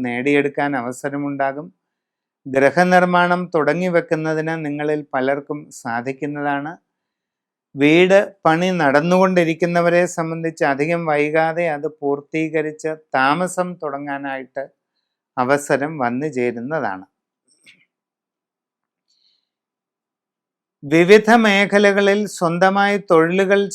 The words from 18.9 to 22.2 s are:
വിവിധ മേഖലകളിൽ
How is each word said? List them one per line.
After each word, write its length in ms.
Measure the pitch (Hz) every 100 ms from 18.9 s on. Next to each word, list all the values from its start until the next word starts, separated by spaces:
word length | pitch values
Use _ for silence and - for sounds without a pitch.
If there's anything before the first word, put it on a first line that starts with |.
| _ _ _ _ _ _ _ _ _ _ _ _ _ _ _ _ _ _ _
വിവിധ 460 | 143 156 175 214 214 233 220
മേഖലകളിൽ 720 | 196 202 202 202 196 196 202